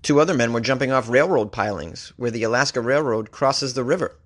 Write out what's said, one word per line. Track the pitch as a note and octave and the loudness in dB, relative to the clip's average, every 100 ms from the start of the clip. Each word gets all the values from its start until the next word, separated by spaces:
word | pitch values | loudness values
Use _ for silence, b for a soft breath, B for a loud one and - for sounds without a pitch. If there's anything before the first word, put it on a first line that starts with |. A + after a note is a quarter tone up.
Two | - C#3+ | 4 4
other | D#3+ | 4
men | D3+ A#2 | 2 0
were | A#2 | 0
jumping | A2+ C3+ C3 | -2 -2 0
off | C3 A2+ | 0 2
railroad | B2+ E3 D#3+ G#2 | 2 4 2 0
pilings | A2+ G#2 F#2+ D#2+ E2+ - - | -2 -4 -4 -8 -12 -18 -6
where | A#2+ | -6
the | A#2 | -2
Alaska | A2 A#2+ C#3 C3 | 0 2 0 -2
Railroad | A#2 C#3 D3 A2 A2 | 0 0 0 -2 -4
crosses | - C3+ C#3 C#3 | -2 0 0 -4
the | B2+ | -4
river | B2 F3+ C#3+ - | -2 -2 -2 -8